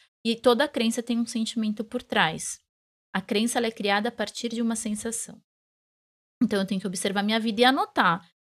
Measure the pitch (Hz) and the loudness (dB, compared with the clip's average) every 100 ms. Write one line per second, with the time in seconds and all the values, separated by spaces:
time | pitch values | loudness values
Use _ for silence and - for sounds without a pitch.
0 | _ _ 226 226 254 233 294 277 226 233 | _ _ -2 2 4 4 2 0 0 -2
1 | 233 233 233 226 220 233 214 208 214 247 | -2 -2 -2 -4 -4 -2 -2 -2 -6 -8
2 | - 214 165 156 - - _ _ _ _ | -2 2 2 0 -8 -12 _ _ _ _
3 | _ 190 - 208 240 247 226 226 202 202 | _ -6 -2 0 0 0 -2 -2 0 0
4 | 233 226 208 - 233 226 233 226 220 208 | 0 -4 -8 -6 -6 -2 -2 -2 -4 -6
5 | 233 220 - - _ _ _ _ _ _ | -6 -8 -10 -16 _ _ _ _ _ _
6 | _ _ _ - 233 202 190 190 190 180 | _ _ _ -2 0 0 0 -2 -4 -4
7 | 202 196 202 226 226 214 247 285 381 - | -2 0 0 0 0 4 4 4 0 2
8 | 190 170 - _ | 2 2 -4 _